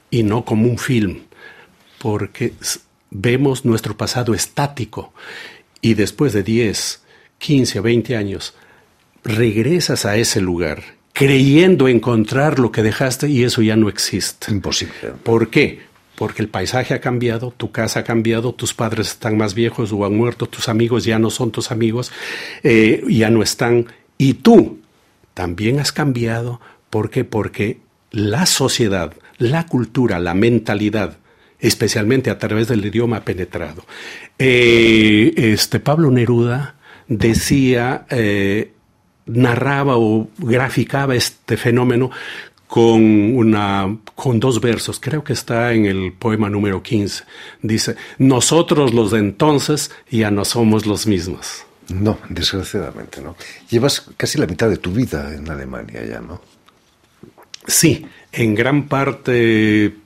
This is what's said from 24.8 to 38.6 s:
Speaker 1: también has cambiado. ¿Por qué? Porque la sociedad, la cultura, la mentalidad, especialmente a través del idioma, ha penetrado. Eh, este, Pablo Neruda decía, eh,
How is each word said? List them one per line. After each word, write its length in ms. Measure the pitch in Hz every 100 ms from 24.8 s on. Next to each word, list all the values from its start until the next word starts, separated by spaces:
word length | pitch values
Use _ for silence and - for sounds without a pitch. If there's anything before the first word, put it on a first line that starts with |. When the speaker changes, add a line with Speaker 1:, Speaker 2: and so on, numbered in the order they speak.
| _ _ _ _ _
Speaker 1:
también 460 | - 87 87 107 143
has 120 | 139
cambiado. 720 | - 147 120 113 113 123 120 - _ _
¿Por 200 | 107 107
qué? 160 | 127 123
Porque 540 | 107 95 - 104 - _ _ _
la 340 | 107 104 120 180
sociedad, 680 | - 131 - 110 95 78 - - -
la 300 | 120 160 165
cultura, 520 | 127 110 131 120 87
la 140 | 87
mentalidad, 840 | 92 117 117 110 104 104 107 90 - _ _ _ -
especialmente 720 | 107 - 110 113 104 131 123
a 100 | 98
través 300 | 110 107 117
del 140 | 113 101
idioma, 320 | 107 120 104
ha 80 | -
penetrado. 600 | 90 87 82 80 78 - - - - - -
Eh, 920 | 131 123 120 117 113 110 110 107 135 -
este, 460 | 113 104 - 113
Pablo 280 | - 156 151
Neruda 640 | 123 117 117 120 123 139 - _ - -
decía, 960 | 110 117 107 - 143 127 123 120 139 -
eh, 640 | 127 107 101 98 104